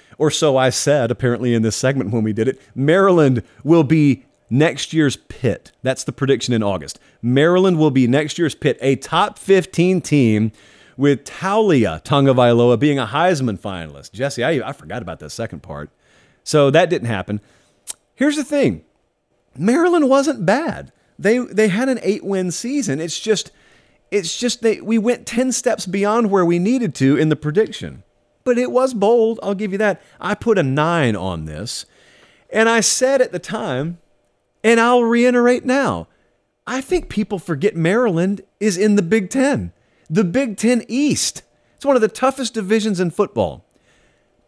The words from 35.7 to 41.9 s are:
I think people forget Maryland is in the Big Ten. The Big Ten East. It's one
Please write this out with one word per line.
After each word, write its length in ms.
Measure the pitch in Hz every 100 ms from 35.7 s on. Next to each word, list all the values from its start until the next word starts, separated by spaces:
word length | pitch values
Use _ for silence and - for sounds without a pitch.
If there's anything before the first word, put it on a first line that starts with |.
| 269 226 87 82 _ _ _ _ _
I 160 | - 254
think 280 | - 359 -
people 320 | 208 214 190
forget 340 | - 143 196
Maryland 680 | 165 160 220 240 165 185 202 - _
is 180 | 214 175
in 160 | 208
the 80 | 202
Big 280 | 170 220 185
Ten. 420 | 262 269 143 85 - _ _ -
The 140 | 165
Big 340 | 180 240 262 190
Ten 280 | 220 247 -
East. 560 | 240 294 - - - - _ _
It's 100 | _
one 120 | 277